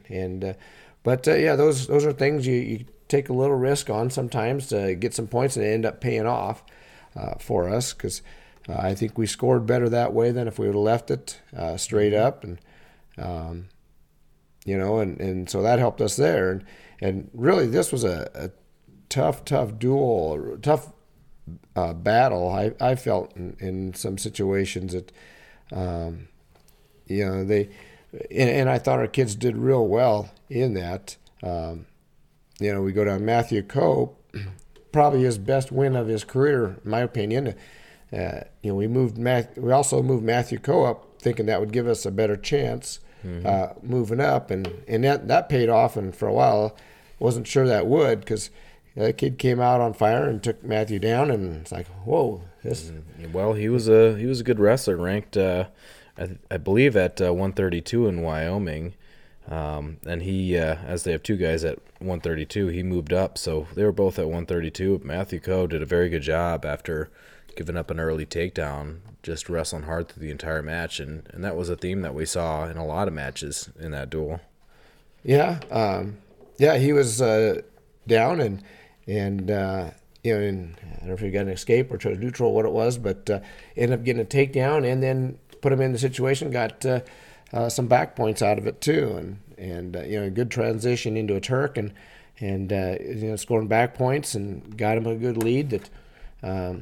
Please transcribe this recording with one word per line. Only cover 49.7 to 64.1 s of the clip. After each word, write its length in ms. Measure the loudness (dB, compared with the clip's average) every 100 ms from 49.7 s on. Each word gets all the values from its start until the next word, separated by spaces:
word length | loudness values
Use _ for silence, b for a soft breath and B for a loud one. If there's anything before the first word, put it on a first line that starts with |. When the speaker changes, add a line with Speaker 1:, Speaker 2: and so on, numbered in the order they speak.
| 4
Speaker 1:
on 140 | 2
fire 340 | 2 2 4 0
and 140 | 0
took 220 | -4 -4
Matthew 340 | -2 -2 0 -2
down, 320 | 0 2 2
and 280 | 0 -2 -8
it's 100 | -10
like, 140 | -10 -10 -10
"Whoa, 380 | 0 2 2 -4 -12 -12
this" 220 | -6 -6 -8
Speaker 2:
Mm-hmm. 420 | -14 -16 -16 -8
Well, 220 | -2 0
he 160 | 0 0
was 180 | 2 8
a, 300 | 8 8 6
he 80 | -2
was 160 | -2
a 20 |
good 160 | 0 4
wrestler, 380 | 6 6 2 0
ranked, 400 | 0 -2 -2 0
uh, 280 | 2 2 -2 B B B B -10
I, 120 | -10 -10 -8
I 80 | -6
believe 400 | 2 4 6 6
at, 240 | 2 2
uh, 100 | 2
one 220 | 2 0
thirty-two 540 | 0 0 -2 -2 0 2
in 160 | 0
Wyoming. 720 | -2 -2 -2 -2 -4 -6 -8 -12 b b b b -10
Um, 500 | -6 -6 -6 -8 -10 -8
and 160 | -6
he, 340 | -4 -2 0 2
uh, 200 | 0 -2
as 200 | -6 -4
they 80 | -2
have 100 | -2
two 160 | -2 0
guys 260 | 0 0
at 140 | -2 -6 -12 -10
one 220 | -6 -4
thirty-two, 480 | -4 -4 -4 -2 -2
he 120 | -2
moved 320 | -2 -2 0
up. 240 | 0 0 -2
So 300 | -4 -4 -4 0
they 80 |
were 80 | 2
both 260 | 4 0